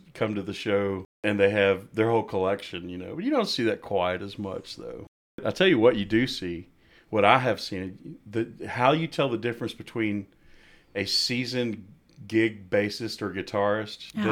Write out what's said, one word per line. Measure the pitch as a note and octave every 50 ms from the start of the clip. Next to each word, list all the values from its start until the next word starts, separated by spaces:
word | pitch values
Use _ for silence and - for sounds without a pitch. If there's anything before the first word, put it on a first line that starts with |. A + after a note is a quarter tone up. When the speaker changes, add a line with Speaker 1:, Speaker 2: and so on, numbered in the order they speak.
| - - -
Speaker 1:
come | - A#2 A2 G#2+
to | G2+ F#2+
the | G#2 F#2+
show | - - G#2+ G2+ G2+ G2+ G2 G2 F#2 F2+ - _ _ -
and | G#2 G#2 G2+
they | G2 G2
have | G#2 G#2 G2 G2 G2 F#2+ G2+ - -
their | A2 A2+ A#2
whole | A#2 A2+ G#2
collection, | - - G2 F#2 F#2+ G2+ G2+ - - - F2 F2 F2+
you | F2+ F2+
know. | F#2 F#2 G#2+
But | D#3 G#3
you | C#4 D#4
don't | C4 G#3 -
see | - - A#2+
that | A2 G#2 - -
quite | - G#2 F#2+ F2+ F2+ F#2 F2+ G2+
as | G2+ G2 -
much, | G2+ F#2+ F#2+ - - - -
though. | - - - - A#2 A#2 - _ _ _ _ _ - -
I | -
tell | - - F#3
you | F#3+ E3 A2+
what | G#2+ B2 B2+
you | A2 G2+
do | G2+ A2 A2+ B2+
see, | B2+ - - F#2 F2 F2 E2 - - _ _ _ _ _ _ _ -
what | G#2+ G#2 G2
I | G#2 B2 C3
have | B2+ B2 G2+ -
seen, | - - G2+ F#2 F#2+ F#2+ G2 - - C#3+ E3 - - G#2+
the, | G#2 A2+ A2+ - - - -
how | G#2 G2+ A#2+ B2 C3+ D#3
you | D#3+ E3
tell | D#3 - - C#3+ C3
the | A#2
difference | G#2+ G#2+ A#2+ A#2 - C3 A2 -
between | - G#2 - - A#2+ A2 G#2+ G#2 G2+ G2 - _ _ _ - - - - - - - _ _ -
a | G2 G2
seasoned | G2 - - - - B2 A#2+ B2 A2+ B2 B2 B2 A#2 G#2 G2 F#2 - - - _ _ _ - -
gig | G#2 A2 A2 A2+ A2+ G#2 G2+ F#2+ F2+
bassist | G#2 G2+ G#2 G#2 - - A#2 G#2+ - -
or | A2 G2
guitarist | F2+ F#2+ F#2 - - G#2 G2+ G#2 G#2 A2 G#2+ G#2 - - - - -
Speaker 2:
Yeah. | G#2+ G#2 G#2+